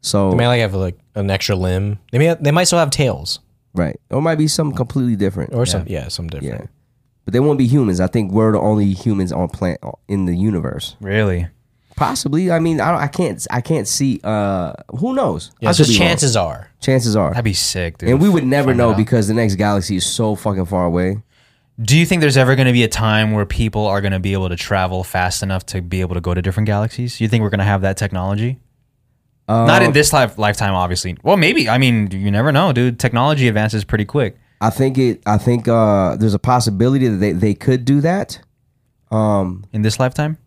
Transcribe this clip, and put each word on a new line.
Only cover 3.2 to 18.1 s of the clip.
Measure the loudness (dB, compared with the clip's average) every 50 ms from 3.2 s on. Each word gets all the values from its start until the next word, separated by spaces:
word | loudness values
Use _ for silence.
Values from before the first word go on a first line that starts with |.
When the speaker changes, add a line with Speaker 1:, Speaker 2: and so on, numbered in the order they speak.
| -6 -10 -10 -10 _ _ _ _ _ _ _
Speaker 1:
Right. | -4 -4 -4 -4 -10 _ _
Or | -4 -2
it | 0
might | 0 0
be | 2 0 0
something | 0 0 -2 -2 -2
completely | -4 -6 -4 -2 -2 0 0 0
different. | 0 0 -2 -2 -4 -6 -4 -2
Speaker 2:
Or | -2
Speaker 3:
Yeah. | -2
Speaker 2:
some, | 0 0 -4 -4
yeah, | -4 -6 -8 -8 -8
something | -10 -8 -8 -8 -8 -8
different. | -8 -8 -8 -10 -12
Speaker 1:
Yeah. | -14 _ _ _ _ _ _ _ _ _ _ _
But | -2 0
they | 2
won't | 2 2 4 2
be | 2 4
humans. | 4 4 4 2 2 2
I | 0 0
think | 0 -2 -2 0 2
we're | 2 2 4 2
the | 2
only | 2 2 2 2 2 0 0
humans | -2 -2 -2 0 0 -2 -2 -2
on | -4 -4 -4
plant, | -4 -4 -4 -4 -4 -6 -10 -14 -14 -14 _ -6
in | -4 -2 -2
the | -2 -2
universe. | 0 0 0 0 -2 -4 -4 -6 -8 -10 -12 -14 -12
Speaker 3:
Really? | -8 -2 0 0 2 2 0 -2 -4 -6 _ _ _ _ _ _ _ _ _
Speaker 1:
Possibly. | -2 -2 -2 -2 -4 -4 -2 0 0 0 2
I | 0 0
mean, | 0 0 0 0
I, | 0 0 0 0 -2
I |
can't, | -4 -2 -2 -2 -2 -2 -6 -8 -6
I | -4 -4
can't | -2 0 -2 -2 -2
see. | -4 -2 -2 0 0 -2 -2 -4
Uh, | -4 -2 -2 0 0 -2 -2 -4 -6 -8 -12 -16 -12 -6 -4
who | -4 -2 -2
knows? | 0 0 -2 -2 -4 -8 -12 _ _
Speaker 2:
Yeah, | -2 0
Speaker 1:
I | 4
Speaker 2:
so | 4 4
Speaker 1:
could | 4 4
be | 2
wrong. | 2 2
Speaker 2:
chances | 2 2 0 0 2
are. | 0 0 -2 -4 -10 -14 -20 _ _
Speaker 1:
Chances | -2 2 2 2 2 2 2
are. | 2 2 0
Speaker 3:
That'd | 0 0 -2
be | 0 0
sick, | 0 -2 -4 -4 -4 -4 -6 -6 -4
dude. | 0
Speaker 1:
And | 0